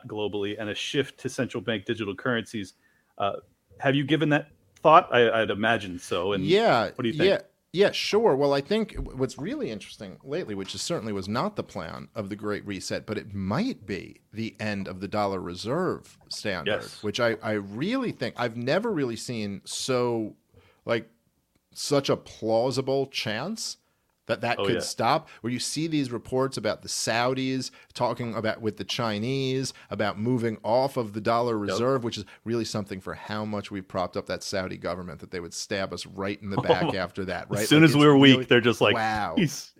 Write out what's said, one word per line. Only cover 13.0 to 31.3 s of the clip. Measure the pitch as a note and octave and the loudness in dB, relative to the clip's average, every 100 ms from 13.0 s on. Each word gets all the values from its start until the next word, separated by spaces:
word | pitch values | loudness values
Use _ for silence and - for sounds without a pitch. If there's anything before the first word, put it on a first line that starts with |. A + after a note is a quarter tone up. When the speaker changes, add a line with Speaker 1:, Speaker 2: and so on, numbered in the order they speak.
| F2+ | -4
Speaker 2:
but | G#2 | -8
it | F#2 G2 | -8 -6
might | F#2+ B2 B3+ - G2+ | -2 -2 -2 -6 -8
be | F#2 D#2 - _ | -8 -10 -18 _
the | G#2+ A2+ - | -8 -8 -6
end | G#2+ G2+ F#2 | -6 -4 -6
of | F#2 | -8
the | G2 | -4
dollar | G#2 G2+ F#2+ | -2 0 -2
reserve | F2 F2+ G#2 D#3+ F3 E2 - - - | -6 -8 -4 -2 -2 -4 -10 -20 -16
standard, | - G#2+ F2+ D#2 G#2+ | -8 -4 -2 -2 -2
Speaker 1:
Yes. | A2 - | -4 -8
Speaker 2:
which | G#2 G2+ | -6 0
I, | A#2 G#2+ | 0 0
I | A2+ | -2
really | G#2+ G2 G#2+ F#3 C4 A3+ | -4 -4 -6 -4 -2 -4
think | - A#2 - | -4 -6 -4
I've | A#2+ A#2 | -4 -4
never | A#2+ F3+ A#3 | 0 0 0
really | E3 B2+ G#2+ | -2 -2 -4
seen | - A#2 G2+ G2 - | -6 -6 -6 -8 -8
so, | - - B2 B2 A#2 G#2+ - _ _ _ _ B2+ | -6 -2 0 2 0 -4 -8 _ _ _ _ -2
like, | A#2 - _ _ _ _ _ _ | -2 -4 _ _ _ _ _ _
such | - - C#3+ C#3+ | -10 0 0 2
a | B2+ | 0
plausible | - - A2 A2+ C3 B2+ B2+ C#3 C3+ | -4 -6 0 2 2 0 0 0 0
chance | - A#2 G#2+ E3+ A3+ - - _ _ _ _ - | -4 -4 -4 -4 -6 -8 -10 _ _ _ _ -4
that | A2 | -2
that | A#2 A#2 | 0 0
Speaker 1:
Oh, | G2 | 0
Speaker 2:
could | F2+ | 0
Speaker 1:
yeah. | |
Speaker 2:
stop, | - - A#2 D3+ - - | -2 0 2 2 -2 -8
where | A#2+ | -6
you | B2+ | -4
see | - D3+ E3 | -4 -2 0
these | D3+ B2 | 0 -2
reports | A#2 - C3 C3 B2+ | -6 -2 0 0 0
about | G#2 - | -2 -2
the | - | -4
Saudis | - - A2+ B2 C3 C3 C3 - - - - | -4 0 2 2 0 -2 -2 -4 -12 -14 -2
talking | B2 B2+ A#2 G#2+ | -2 -2 -4 -2
about, | G#2+ - | -2 -2
with | A2 G2 | -4 -4
the | |
Chinese, | G2 - A#2 G#2 A#2+ C3+ C3 C3 C3 - - | -4 -2 -2 0 -2 -2 0 -2 -4 -8 -8
about | G2+ G#2 F#2 | -2 0 0
moving | A2+ B2+ A2+ G#2+ | 0 2 0 -2
off | G#2+ B2 C3 C3 | 2 2 2 -2
of | A2 | -4
the | G#2+ | -2
dollar | G#2+ | 2